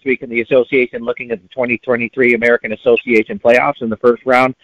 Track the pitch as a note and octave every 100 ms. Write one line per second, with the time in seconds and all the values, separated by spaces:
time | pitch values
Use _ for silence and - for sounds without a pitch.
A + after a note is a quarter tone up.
0 | C#3 B2+ A#2+ A#2 A2 C3+ A#2 C#3 B2 B2
1 | A#2 B2 B2 A2 F2+ - B2 A#2 - A#2+
2 | A#2 - B2 A#2+ A#2+ A#2+ A2+ G#2+ - A#2
3 | - A2+ A2 G#2 A#2+ A#2+ D3 C#3+ A#2 G#2+
4 | A#2+ A#2 - B2+ C3 B2+